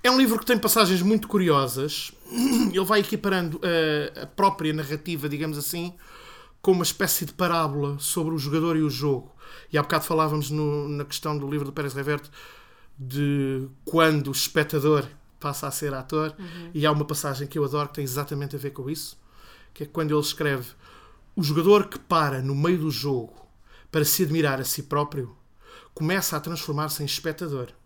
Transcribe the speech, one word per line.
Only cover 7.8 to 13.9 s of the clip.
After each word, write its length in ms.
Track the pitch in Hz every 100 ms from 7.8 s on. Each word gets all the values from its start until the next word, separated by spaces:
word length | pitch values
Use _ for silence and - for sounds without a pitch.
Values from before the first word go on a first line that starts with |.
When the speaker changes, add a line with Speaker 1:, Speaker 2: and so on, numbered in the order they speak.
| 143 143
Speaker 1:
sobre 340 | - 180 156
o 40 | 165
jogador 380 | 143 156 165 156
e 60 |
o 80 | 151
jogo. 440 | 123 147 127 - - - - -
E 60 | 151
há 40 |
bocado 220 | 143 160
falávamos 460 | - 156 156 151 135
no, 380 | 151 151 147 143
na 160 | 143
questão 320 | 143 - 156 147
do 120 | 139
livro 160 | 147 139
do 60 |
Pérez 220 | 151 143
Reverte, 360 | 131 139 147 - - - - - - - -
de 720 | 127 139 143 143 135 131 131 -
quando 440 | -